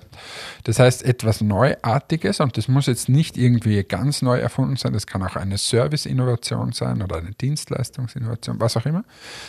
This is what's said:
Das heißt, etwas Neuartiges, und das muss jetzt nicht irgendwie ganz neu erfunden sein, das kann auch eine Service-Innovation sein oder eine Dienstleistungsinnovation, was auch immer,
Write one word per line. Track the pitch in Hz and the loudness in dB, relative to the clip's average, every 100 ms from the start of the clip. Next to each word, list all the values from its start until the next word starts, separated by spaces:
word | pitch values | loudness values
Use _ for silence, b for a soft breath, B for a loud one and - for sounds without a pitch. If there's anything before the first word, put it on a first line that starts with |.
| - B B B B B | -8 B B B B B
Das | - 110 | -2 6
heißt, | 127 123 | 6 6
etwas | - 123 110 107 | 0 0 0 2
Neuartiges, | 107 98 131 - 113 110 - 160 196 202 | 2 4 2 2 0 0 0 -2 0 0
und | 143 - | 0 0
das | 113 | 0
muss | 131 139 | 2 2
jetzt | 120 - | 0 2
nicht | 135 165 - | 2 2 2
irgendwie | 123 120 110 104 | 4 4 4 2
ganz | 92 90 131 147 | 0 -2 -2 0
neu | 127 123 | 0 2
erfunden | - - 151 131 | 0 0 -2 0
sein, | 131 | -2
das | 117 - | -2 -4
kann | 98 | -4
auch | 92 - | -4 -4
eine | 95 101 | -4 -4
Service-Innovation | - 117 143 147 - 135 127 120 - 117 123 | 0 2 2 -2 -2 0 0 0 -2 -4 -4
sein | 123 - 82 | -4 -2 -2
oder | 95 82 | -2 -6
eine | 85 | -8
Dienstleistungsinnovation, | 101 127 151 - - 123 - 120 - 113 117 - 113 | -6 -4 -4 -4 -4 -6 -6 -8 -6 -6 -6 -6 -2
was | 117 - | 0 0
auch | 139 | -2
immer, | 165 - B B B | -2 -4 B B B